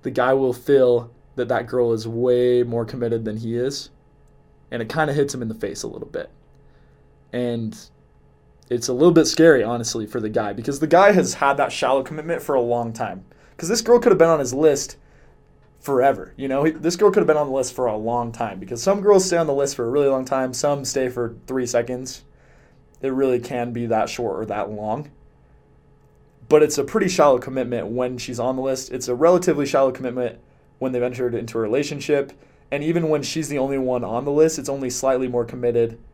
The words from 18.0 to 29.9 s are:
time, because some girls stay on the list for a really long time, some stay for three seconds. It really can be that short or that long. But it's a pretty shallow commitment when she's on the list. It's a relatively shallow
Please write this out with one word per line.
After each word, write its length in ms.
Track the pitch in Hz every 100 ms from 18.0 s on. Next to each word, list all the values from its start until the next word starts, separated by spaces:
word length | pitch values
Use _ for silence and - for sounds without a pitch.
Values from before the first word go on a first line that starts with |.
| 110 120 117
time, 260 | 113 113 95
because 240 | 98 120
some 180 | 190 202
girls 240 | 202 196 185
stay 100 | 170
on 100 | 160
the 80 |
list 220 | 139 139 139
for 80 |
a 60 | 117
really 180 | 139 139
long 160 | 135
time, 300 | 131 135 131
some 300 | 123 147 143
stay 240 | 135 139 127
for 260 | 123 117 117 -
three 200 | 131 123
seconds. 580 | 120 120 123 127 - _ _ _ _ _ _ _ _
It 120 | 135
really 280 | 131 135 123
can 320 | 117 123 120
be 140 | 117 117
that 220 | 110 -
short 320 | - 113 90
or 60 | 110
that 240 | 104 101
long. 400 | 107 107 120 147 _ _ _ _ _ _ _ _ _ _ _ _ _ 113
But 140 | 151
it's 160 | 151 143
a 60 |
pretty 240 | 139 220 190
shallow 300 | 180 147 127
commitment 500 | - 131 120 120 98
when 280 | 120 127 127
she's 220 | - 120
on 180 | 123 131
the 60 |
list. 300 | 135 131 -
It's 160 | 127 127
a 60 |
relatively 520 | 123 165 180 180 147 139
shallow 240 | 143 135